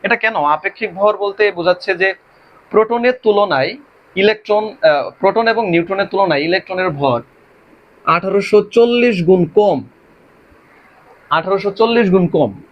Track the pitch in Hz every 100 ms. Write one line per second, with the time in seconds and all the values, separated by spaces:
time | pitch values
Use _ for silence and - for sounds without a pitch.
0 | - 226 220 214 147 156 196 - 214 175
1 | 208 196 202 196 208 175 170 180 - 180
2 | 190 - _ _ _ - _ 214 220 240
3 | 240 254 220 202 202 143 139 262 - _
4 | _ 185 202 214 - 208 214 - 160 143
5 | - - 190 196 226 220 214 170 170 196
6 | 196 190 196 143 156 185 - 185 185 143
7 | 139 120 - _ _ _ _ _ _ _
8 | - 165 190 196 196 208 208 233 233 240
9 | 240 196 165 185 165 208 208 143 110 _
10 | _ _ _ _ _ _ _ _ _ _
11 | _ - _ 151 170 196 202 190 220 233
12 | 202 190 175 160 127 98 -